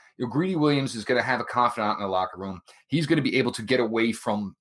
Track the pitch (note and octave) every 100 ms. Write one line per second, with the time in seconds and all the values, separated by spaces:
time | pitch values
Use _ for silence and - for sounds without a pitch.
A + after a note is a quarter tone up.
0 | _ - B2 C3+ F#3+ E3+ D3 C#3+ C3+ A2+
1 | G2+ B2 A#2 B2 - A#2+ A#2+ A#2 G#2+ G#2+
2 | G2 F#2 F#2 F#2 F#2+ F2+ - - _ D3+
3 | D3+ D#3+ B2+ C3 A#2+ A#2+ G#2+ B2+ A2+ A2+
4 | A2+ G#2+ - G#2 G2 -